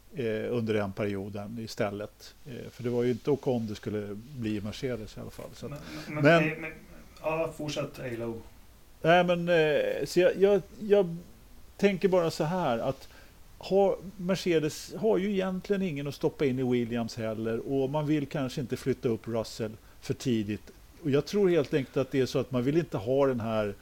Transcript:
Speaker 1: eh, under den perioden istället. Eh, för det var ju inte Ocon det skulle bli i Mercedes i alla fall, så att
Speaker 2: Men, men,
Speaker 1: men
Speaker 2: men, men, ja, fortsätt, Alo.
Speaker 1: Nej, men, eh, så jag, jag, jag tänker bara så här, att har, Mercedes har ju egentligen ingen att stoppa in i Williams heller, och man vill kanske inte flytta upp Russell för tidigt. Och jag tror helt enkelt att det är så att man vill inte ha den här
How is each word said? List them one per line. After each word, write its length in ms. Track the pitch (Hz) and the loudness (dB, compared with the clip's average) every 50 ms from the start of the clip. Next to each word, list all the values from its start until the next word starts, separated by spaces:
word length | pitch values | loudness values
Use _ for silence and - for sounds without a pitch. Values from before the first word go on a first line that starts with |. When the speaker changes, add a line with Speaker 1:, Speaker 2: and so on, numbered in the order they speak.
| - - - | -20 -16 -8
Speaker 1:
eh, 300 | 160 117 110 107 107 107 104 | -4 -4 -2 -2 -2 -2 -2
under 240 | 123 120 113 110 107 | -2 -2 0 2 2
den 180 | 104 101 98 | 0 0 -2
perioden 680 | 95 - 107 101 101 98 98 104 101 101 101 104 117 117 | -2 -4 -2 -2 -2 -4 -6 -6 -8 -10 -10 -8 -10 -10
istället. 760 | 113 107 - - 113 101 101 104 104 - - _ - - - - - | -10 -10 -4 -2 -2 -2 -2 -6 -10 -10 -14 _ -20 -20 -20 -18 -16
Eh, 240 | 139 120 - - 110 | -14 -12 -12 -12 -14
för 120 | - - 117 | -12 -6 -4
det 60 | 123 | -2
var 140 | 120 120 120 | 0 2 2
ju 80 | 123 | 0
inte 200 | 120 107 - 151 | 0 0 0 0
Ocon 360 | 139 127 - 139 123 117 113 | 0 0 0 -2 -2 0 -2
det 80 | 107 104 | -4 -8
skulle 320 | - - 113 104 104 104 101 101 | -8 -6 -6 -6 -6 -6 -8 -10
bli 400 | 107 117 139 151 123 110 107 107 | -12 -12 -14 -10 -6 -4 -4 -4
i 60 | 101 | -4
Mercedes 560 | 98 107 101 - 143 127 120 110 107 - - | -6 -8 -8 -6 -6 -6 -6 -6 -8 -12 -12
i 20 | 120 | -14
alla 100 | 113 107 | -14 -14
fall, 180 | - - - - - | -14 -14 -14 -16 -14
så 120 | - 123 | -14 -12
att 60 | 120 143 147 - - 151 151 - | -12 -12 -12 -14 -14 -14 -12 -12
Speaker 2:
Men, 80 | - 147 | -8 -2
men, 80 | 147 143 | 4 6
Speaker 1:
men 200 | 151 170 165 156 156 | 8 8 8 6 2
Speaker 2:
men, 120 | - - | -2 -4
men, 100 | - - - - - - - - - - - - | -10 -12 -12 -14 -20 -20 -20 -20 -20 -20 -18 -6
ja, 320 | - 156 160 165 165 160 - | -4 -2 0 0 -2 -4 -4
fortsätt, 420 | - 151 147 143 156 139 135 - - | -6 -8 -6 -4 -4 -4 -6 -8 -10
Alo. 420 | 127 123 117 113 117 117 110 - - - - - - - - - - - - - | -8 -8 -6 -6 -6 -6 -6 -8 -12 -16 -20 -20 -20 -20 -20 -20 -20 -20 -16 -2
Speaker 1:
Nej, 220 | - 160 170 180 175 | 4 6 6 6 6
men, 260 | 175 175 175 170 175 | 4 2 0 2 2
eh, 560 | 175 160 156 151 143 117 - 104 - - 143 | 4 4 4 4 4 2 2 2 0 -2 -4
så 140 | - - 170 | 0 2 4
jag, 180 | 180 - - | 4 4 6
jag, 240 | - 190 202 202 190 - - - - | 6 6 6 6 4 2 -4 -14 -10
jag 360 | 214 202 202 202 190 170 165 170 175 - - - - - - - - - - | 2 4 4 4 4 2 -2 -8 -12 -16 -20 -20 -20 -20 -20 -20 -20 -18 -4
tänker 300 | - 202 202 196 165 202 | 2 2 2 2 4 2
bara 240 | 190 185 180 165 160 | 4 4 4 4 2
så 120 | - - 165 | 0 0 0
här, 340 | 151 185 185 170 135 117 113 | 0 0 0 2 0 0 2
att 300 | 85 135 - - - - - - - - - - - - - | 0 -2 -2 -4 -8 -20 -20 -20 -20 -20 -20 -20 -20 -20 -18
har, 400 | - - - 185 196 202 185 - - 156 196 - | -14 -4 2 4 4 4 4 2 0 -6 -14 -10
Mercedes 760 | - 175 180 190 - - 185 165 156 151 147 - - - - 143 | -6 -2 -2 0 0 2 2 2 4 2 0 -4 -6 -12 -12 -8
har 200 | 139 196 226 202 | -2 2 2 2
ju 140 | 180 190 214 | 2 2 0
egentligen 500 | 202 185 185 190 185 185 - - 202 190 | 0 0 0 -2 -4 -6 -2 -2 0 0
ingen 260 | 190 180 143 139 143 | 0 -2 -2 -4 -4
att 80 | 143 135 | -6 -6
stoppa 300 | - - 151 - - 156 | 0 -2 -2 0 2 0
in 140 | 131 127 131 | 2 2 2
i 40 | 131 | 2
Williams 520 | 123 123 123 120 113 117 120 117 113 - | 2 2 2 2 0 -2 -2 -2 -4 -4
heller, 540 | 120 113 113 110 110 110 113 113 113 - 127 139 | -4 -4 -4 -2 -2 -2 -2 -2 -2 -2 -2 0
och 160 | 135 131 131 | 0 0 0
man 180 | 143 151 151 | 0 -2 0
vill 200 | 143 156 151 139 | 2 0 0 0
kanske 340 | - - 151 135 123 - 156 | -2 -4 -4 -4 -2 -4 -4
inte 160 | 127 - 127 | -4 -4 -4
flytta 320 | - - 135 120 - - 123 | -4 0 -2 -2 0 0 -2
upp 180 | 113 107 - | -2 -2 -4
Russell 440 | 117 113 113 107 - - - 113 107 107 - - - - - | -4 -2 -2 -4 -4 -6 -6 -6 -6 -6 -12 -18 -20 -20 -16
för 120 | - - 127 | -6 -6 -6
tidigt. 480 | - - 131 117 110 104 104 104 - - - - - - - - - - | -2 0 0 2 2 0 -2 -4 -6 -8 -14 -20 -20 -20 -20 -20 -6 -2
Och 60 | 147 | 2
jag 140 | 131 143 - | 2 2 2
tror 240 | - 196 208 202 180 | 2 2 2 4 6
helt 240 | 175 160 135 - 165 | 4 4 2 2 2
enkelt 240 | 143 127 - - | 0 0 0 0
att 140 | 139 127 - | -2 -2 2
det 80 | - 131 | 2 2
är 60 | 127 | 2
så 140 | - - 135 | 2 2 -2
att 120 | 117 - | -2 0
man 120 | 127 123 123 | -2 0 0
vill 140 | 139 151 | 2 2
inte 200 | 175 156 - - | 2 0 0 -4
ha 280 | 135 95 120 131 139 143 | -4 -2 0 4 4 4
den 120 | 135 127 117 | 4 2 0
här 360 | 107 113 110 110 107 101 101 - | -2 0 0 0 0 0 -4 -8